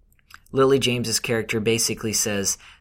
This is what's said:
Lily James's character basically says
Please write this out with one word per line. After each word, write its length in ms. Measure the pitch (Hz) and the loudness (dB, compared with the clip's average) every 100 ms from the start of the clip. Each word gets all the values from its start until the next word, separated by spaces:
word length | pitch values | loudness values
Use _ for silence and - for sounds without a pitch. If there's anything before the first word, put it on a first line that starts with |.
| _ _ _ - - | _ _ _ -20 -6
Lily 260 | 131 135 139 | 2 4 4
James's 420 | 120 120 113 107 | 2 -2 -2 -4
character 400 | - 113 107 113 | -2 -2 -2 -2
basically 540 | 107 113 - 110 113 | 0 0 0 -2 -4
says 420 | 101 110 101 98 - - - | -2 -2 -2 -2 -4 -10 -16